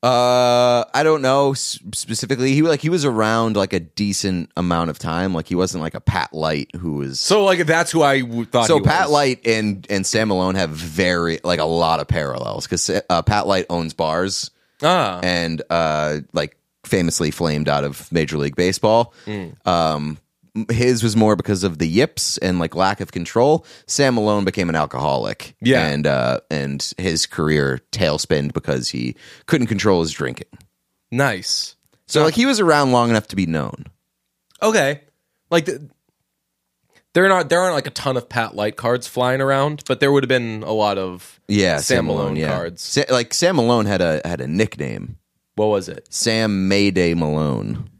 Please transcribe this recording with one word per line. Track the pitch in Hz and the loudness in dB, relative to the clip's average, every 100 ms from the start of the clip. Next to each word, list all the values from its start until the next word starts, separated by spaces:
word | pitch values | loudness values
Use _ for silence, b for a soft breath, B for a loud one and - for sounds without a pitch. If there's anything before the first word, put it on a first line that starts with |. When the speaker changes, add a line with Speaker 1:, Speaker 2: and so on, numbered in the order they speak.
Speaker 1:
Uh, | 120 123 123 123 123 123 123 120 113 | 2 2 4 4 4 4 4 2 0
I | 131 | 0
don't | 156 156 | 2 2
know | 131 135 139 | 2 2 2
s-, | 135 - - 92 | 0 -6 -10 -10
specifically. | - - 113 113 131 131 | -12 -8 -8 -4 -2 2
He, | 135 | 2
like, | 160 147 | 2 2
he | 156 | 0
was | 175 143 | 0 0
around, | 113 110 113 113 101 | 2 2 2 2 0
like, | 98 | 0
a | 95 | -2
decent | 82 - 104 98 101 90 82 - | -6 -4 -2 -2 -2 -2 -4 -4
amount | 87 85 82 | 0 0 -2
of | 76 | -4
time. | - 82 95 | -6 -4 -2
Like, | 85 78 | -4 -4
he | 90 | -2
wasn't, | 92 90 | -2 -2
like, | 80 | -8
a | - | -4
Pat | - 92 - | -2 -2 -4
Light | 78 78 78 - 85 | -4 -2 -2 -6 -8
who | 87 73 | -6 -6
was | 69 67 | -6 -6
Speaker 2:
So, | - 208 196 | 0 2 4
like, | 185 160 | 2 2
that's | 165 170 | 2 2
who | 160 | 2
I | 147 139 | 2 2
w-, | 123 117 113 | -2 -6 0
thought | 123 113 | 0 4
Speaker 1:
So | 160 | 4
Speaker 2:
he | |
Speaker 1:
Pat | 98 160 | 4 2
Speaker 2:
was. | 165 | 2
Speaker 1:
Light | 147 143 127 113 | 4 2 0 0
and, | 110 107 98 - | 0 0 -4 -4
and | 101 95 | -4 0
Sam | 113 110 | 0 2
Malone | 92 92 95 | 2 2 0
have | 87 | -2
very, | 78 85 78 90 87 85 80 | -4 -8 0 2 2 0 -2
like, | - 87 | -2 0
a | 78 | 2
lot | 82 82 80 | 2 2 0
of | 73 | 0
parallels | 85 71 62 58 50 - | -2 -2 -4 -6 -8 -6
'cause, | - - 95 - | -4 -2 -2 0
uh, | 87 | 0
Pat | 82 104 98 | 2 0 2
Light | 95 - | 0 0
owns | 87 82 | -4 -4
bars. | - 80 80 95 - - _ _ _ | -4 -2 0 -2 -4 -8 _ _ _
Speaker 2:
Ah. | 151 180 117 90 | 0 2 0 -2
Speaker 1:
And, | 90 87 85 80 - | -2 0 -2 -4 -2
uh, | 85 80 76 76 76 71 | 0 0 0 -2 -4 -4
like, | 85 76 _ _ _ | -6 -6 _ _ _
famously | - 101 85 - 78 | -2 0 0 0 -2
flamed | 73 85 76 76 | -2 -2 0 0
out | 71 | 0
of | 71 71 - | -2 -8 -4
Major | 85 78 78 | -2 -2 -2
League | 71 69 | -4 0
Baseball. | 90 92 107 113 117 B B | -2 0 2 2 2 B B
Speaker 2:
Mm. | 104 87 - - | -10 -10 -8 -2
Speaker 1:
Um, | 87 80 78 73 76 _ _ _ 107 110 | 2 2 0 -4 -8 _ _ _ -10 -4
his | 117 120 123 | 0 2 2
was | 117 107 | 2 4
more | 107 101 | 4 2
because | 95 98 | 0 -2
of | 95 78 | -2 -2
the | 85 | 0
yips | 90 151 - - - | 2 0 -2 -6 -2
and, | 92 90 | -2 -2
like, | 82 85 | -4 0
lack | 95 101 | 0 -2
of | 92 | -8
control. | - 82 113 131 160 B B B | -10 -4 0 2 2 B B B
Sam | - 135 120 | 0 2 2
Malone | 107 104 | 0 0
became | 95 92 87 | 0 -2 -2
an | 80 | 0
alcoholic. | 73 65 73 67 50 52 - _ | -2 -2 -2 -2 -2 -8 -14 _
Speaker 2:
Yeah. | 117 127 80 | 0 2 2
Speaker 1:
And, | 73 73 | 0 0
uh, | 67 62 64 _ | 0 0 -2 _
and | 73 69 69 - - | -6 -4 -6 -8 -6
his | 92 80 - | -4 -2 -4
career | - 78 76 69 64 _ | -2 0 2 0 -2 _
tailspinned | - 85 76 - 78 71 | -2 0 0 0 -2 0
because | - - 69 60 | -6 -4 -4 -4
he | - 62 60 B B B | -6 -6 -8 B B B
couldn't | 156 117 | -2 0
control | 101 104 92 | 0 2 2
his | 82 | 0
drinking. | - 65 - - - - _ _ _ _ | -4 -6 -8 -14 -20 -20 _ _ _ _
Speaker 2:
Nice. | 120 139 98 - - - - _ _ _ | -2 0 -2 -4 -6 -6 -12 _ _ _
Speaker 1:
So, | 151 | 2
Speaker 2:
Not | 156 | 2
Speaker 1:
like, | 160 | 4
he | 254 | 2
was | 254 | 4
around | 180 147 139 | 4 4 6
long | 123 117 | 4 4
enough | 110 - | 2 0
to | 95 | -4
be | 87 | -2
known. | 80 60 - - _ _ _ _ _ _ _ | -2 -4 -10 -16 _ _ _ _ _ _ _
Speaker 2:
Okay. | 214 220 139 147 _ _ _ _ _ | 0 2 0 -2 _ _ _ _ _
Like, | 170 156 | -2 0
the, | 143 151 _ _ _ _ _ _ _ _ _ _ b b | -8 -12 _ _ _ _ _ _ _ _ _ _ b b
there | 170 190 | 2 4
are | |
not, | 185 151 | 4 2
there | 170 | 2
aren't, | 185 156 | 2 0
like, | 139 | -4
a | |
ton | - 139 131 | -6 -2 -2
of | 120 | -2
Pat | 123 113 - | -4 -4 -2
Light | 107 110 | -4 -2
cards | 120 123 120 | -2 -2 -2
flying | - 127 131 | -2 0 0
around, | 135 139 143 151 - | 0 2 0 -4 -6
but | 131 | 0
there | 139 | 4
would | 143 | 4
have | 127 | 2
been | 127 117 110 | 0 0 -8
a | 90 | -4
lot | 110 104 98 | 0 0 0
of | 95 90 - _ - | -4 -8 -16 _ -2
Speaker 1:
Yeah, | 101 92 76 | 2 2 0
Speaker 2:
Sam | 71 127 | 0 0
Speaker 1:
Sam | 80 | 0
Malone, | - | -2
Speaker 2:
Malone | - 76 | -2 -2
Speaker 1:
yeah. | 78 90 | -4 -4
Speaker 2:
cards. | 85 87 | -6 -10
Speaker 1:
Sa-, | - - 143 | -4 -2 2
like, | 127 120 | 0 0
Sam | - 175 185 | 0 2 2
Malone | 117 120 101 | 2 2 2
had | 98 | 2
a, | 87 78 76 | 2 0 -2
had | 85 | -6
a | 64 | -4
nickname. | 85 107 - 69 52 - - _ _ _ - | 0 0 -2 -8 -8 -12 -16 _ _ _ -2
Speaker 2:
What | 107 | 0
was | 104 90 | 0 -4
it? | 85 - | -14 -12
Speaker 1:
Sam | - 117 110 113 98 95 | -4 0 0 0 0 2
Mayday | 98 101 95 87 | 2 2 2 2
Malone. | 85 78 76 76 60 52 55 - _ | 2 0 0 0 -2 -4 -8 -10 _